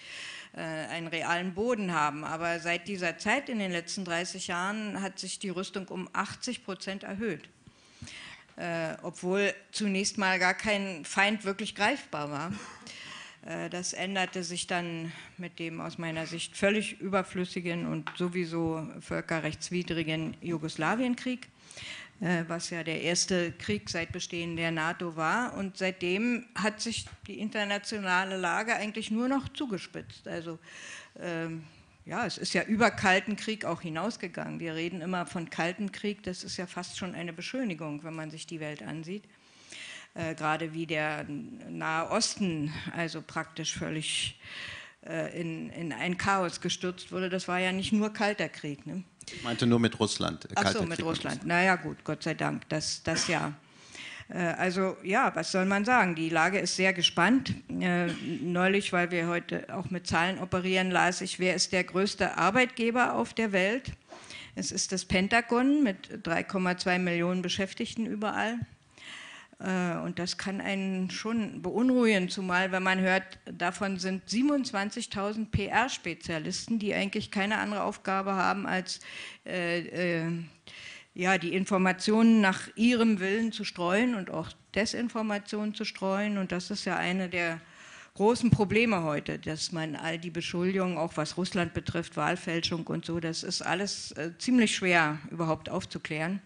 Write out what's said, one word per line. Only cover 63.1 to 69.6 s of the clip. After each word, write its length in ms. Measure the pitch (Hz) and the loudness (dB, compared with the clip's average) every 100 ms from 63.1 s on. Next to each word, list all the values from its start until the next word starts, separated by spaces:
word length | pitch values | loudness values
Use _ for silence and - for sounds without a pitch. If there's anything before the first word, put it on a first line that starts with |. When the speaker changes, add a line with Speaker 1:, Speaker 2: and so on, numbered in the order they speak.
| 226 | 2
Speaker 1:
auf 180 | 233 | 0
der 200 | - 226 | 0 2
Welt? 400 | 190 190 254 - - - - - - - - | 4 4 2 -4 -12 -14 -18 -16 -16 -10 -6
Es 180 | - | -4
ist 180 | 190 - | -2 -2
das 140 | 185 - | -2 2
Pentagon 800 | 185 196 226 240 240 269 294 | 2 4 4 4 4 6 6
mit 360 | 262 190 - - | 4 2 -6 -6
drei 200 | - 170 | 0 0
Komma 340 | 180 196 185 180 | 2 2 2 2
zwei 220 | 190 180 | 2 2
Millionen 420 | 180 170 175 185 | 4 2 2 2
Beschäftigten 640 | 180 190 196 - 233 - 220 | 0 0 -2 -2 -4 -2 -4
überall. 540 | 208 208 196 208 240 226 - _ - - - - - - | -2 -2 0 0 -2 -8 -12 _ -20 -16 -16 -16 -18 -20
Äh, 380 | - | -6